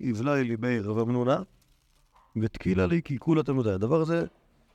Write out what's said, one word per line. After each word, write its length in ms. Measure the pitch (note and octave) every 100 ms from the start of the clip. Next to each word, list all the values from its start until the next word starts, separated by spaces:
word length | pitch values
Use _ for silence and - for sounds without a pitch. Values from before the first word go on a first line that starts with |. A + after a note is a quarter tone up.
יבלע 420 | C3+ G#2+ C#3 C#3+
ליבי 380 | B2 A2+ B2 A#2+
רב 180 | G2+ A2
אמנונה, 440 | A#2 B2 B2 D#3+ F#3+ _ _ _ _ _ _ _ _ A2
ותקילה 440 | A2 - F3+ F#3 F3
לי 160 | E3+
כי 160 | - C3+
כולה 240 | - D#3+
תלמודי." 280 | D3 C3+ A2
הדבר 300 | F#2+ A2+ D#3+
הזה 240 | D#3+ E3+ E3 _ _ _ _